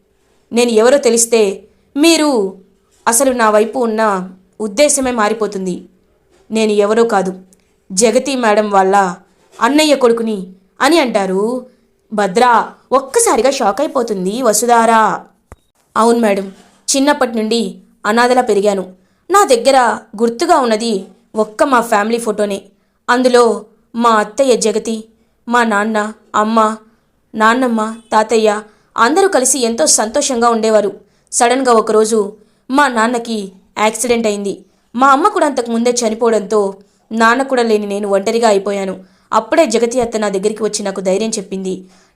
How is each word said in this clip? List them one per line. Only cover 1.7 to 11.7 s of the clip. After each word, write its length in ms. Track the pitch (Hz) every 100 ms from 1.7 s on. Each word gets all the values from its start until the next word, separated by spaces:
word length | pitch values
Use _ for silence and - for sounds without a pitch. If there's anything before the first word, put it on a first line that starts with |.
| _ _ 277
మీరు 580 | 330 320 302 240 190 - _ _ _ _ -
అసలు 240 | 233 269
నా 180 | 240 220
వైపు 300 | 214 220 -
ఉన్న 500 | 233 214 220 190 185 - _ -
ఉద్దేశమే 500 | 214 202 294 277 269
మారిపోతుంది. 720 | 240 208 220 208 196 185 180 - _ _ _ _ _ -
నేను 200 | 220 214
ఎవరో 320 | 208 202 226
కాదు, 300 | 233 202 185 185 - _ _ _ _
జగతి 440 | 190 226 247 269 269
మేడం 340 | 226 208 208
వాళ్ళ 460 | 196 190 202 185 175 _ _ _ -
అన్నయ్య 340 | 233 294 311 269
కొడుకుని" 520 | 247 233 226 208 185 - _ -
అని 180 | 269 339
అంటారు 680 | 262 214 190 190 220 254 -